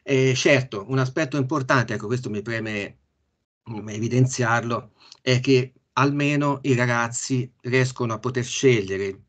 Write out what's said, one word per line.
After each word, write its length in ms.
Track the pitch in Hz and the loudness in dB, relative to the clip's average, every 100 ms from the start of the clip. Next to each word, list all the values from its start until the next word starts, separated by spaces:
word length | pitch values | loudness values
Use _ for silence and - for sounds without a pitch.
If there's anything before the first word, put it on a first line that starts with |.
Eh, 320 | - 135 131 | 0 2 4
certo, 500 | 127 170 135 127 104 98 | 2 4 4 2 -6 -4
un 100 | 135 | -2
aspetto 380 | 127 170 156 147 | -2 -2 -2 -2
importante, 580 | 131 156 131 139 110 | -2 -2 2 2 2
ecco, 120 | 107 107 | -4 -4
questo 220 | 123 110 | -4 -4
mi 120 | 104 | -8
preme, 560 | 107 113 110 104 95 - _ _ _ _ _ _ - | -6 -6 -4 -6 -6 -10 _ _ _ _ _ _ -14
mm, 180 | 107 107 | -12 -10
evidenziarlo, 1040 | 107 113 123 131 - 117 117 117 113 - _ - - | -6 -2 2 2 2 0 0 0 -4 -6 _ -20 -8
è 180 | 131 127 | 0 0
che 320 | 135 127 127 - _ | 4 2 2 -6 _
almeno 640 | - 143 143 143 147 143 139 | 0 0 2 0 0 0 -2
i 120 | - | 0
ragazzi 760 | 123 123 120 117 120 - 131 - _ | 2 2 0 -2 -4 -4 -4 -4 _
riescono 500 | 120 131 131 - 120 | -2 2 2 0 -4
a 40 | 110 | -4
poter 260 | 123 123 | -4 -4
scegliere 800 | 117 - 135 117 95 95 98 98 | -4 2 4 4 2 -4 -4 -8